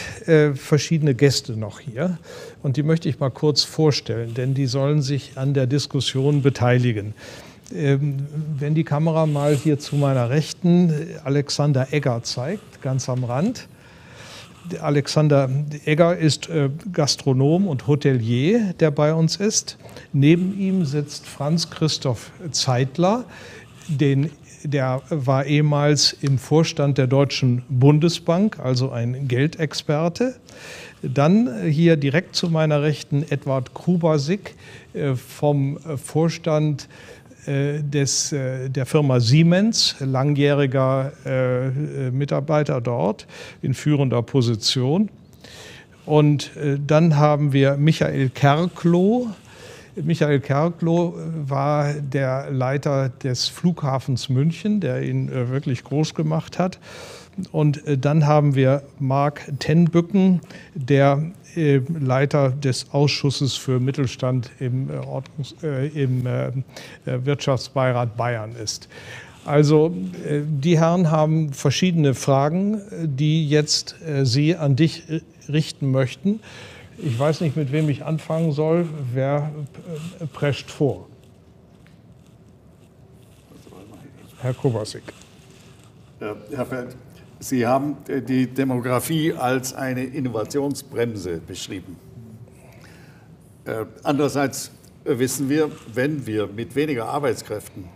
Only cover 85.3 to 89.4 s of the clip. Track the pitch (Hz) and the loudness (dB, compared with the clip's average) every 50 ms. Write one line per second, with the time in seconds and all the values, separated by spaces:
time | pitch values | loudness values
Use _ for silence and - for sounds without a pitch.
85.3 | - - - - - - - - - - - - - - - - - - 117 104 | -20 -20 -20 -20 -20 -20 -20 -20 -20 -20 -20 -20 -20 -20 -20 -20 -18 -12 -10 -10
86.3 | 104 - - - 143 123 123 - 127 127 123 120 - - - - - - - - | -10 -12 -14 -14 -10 -10 -8 -8 -8 -10 -10 -12 -14 -20 -20 -20 -20 -20 -20 -20
87.3 | - - - - 135 127 117 113 127 135 139 147 143 - - - 147 139 117 117 | -20 -16 -10 -4 -2 -2 0 2 2 0 0 -2 -8 -8 -8 -6 -6 -6 -4 -2
88.3 | 131 127 127 123 127 - 135 135 127 123 120 127 127 120 117 - 165 160 151 160 | 0 0 0 0 -2 -4 -2 -2 -2 -2 -2 0 -2 -2 -2 -2 -2 0 0 -2
89.3 | - - | -2 -2